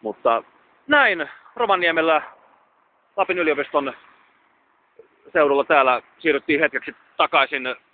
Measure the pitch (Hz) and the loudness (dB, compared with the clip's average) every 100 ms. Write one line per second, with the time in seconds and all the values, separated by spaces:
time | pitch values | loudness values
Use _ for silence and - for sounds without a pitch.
0 | 110 101 127 117 - _ _ _ - 294 | -10 -4 0 0 -4 _ _ _ 0 2
1 | 254 185 147 - - - 233 190 175 165 | 2 0 -6 -12 -20 -6 -2 0 0 0
2 | 165 156 - - _ _ _ _ _ _ | 2 0 -2 -20 _ _ _ _ _ _
3 | _ - 190 180 160 143 143 151 139 120 | _ -6 -4 -2 -2 -2 -2 -4 -4 -12
4 | - _ _ _ _ _ _ _ _ _ | -20 _ _ _ _ _ _ _ _ _
5 | - _ - 175 147 139 139 151 131 123 | -20 _ -8 0 2 2 2 2 2 0
6 | - _ 165 139 - 147 156 135 - 135 | -4 _ -2 -2 -2 -2 0 -2 -10 -18
7 | _ _ 185 165 135 143 127 120 _ | _ _ 0 0 0 -2 -8 -10 _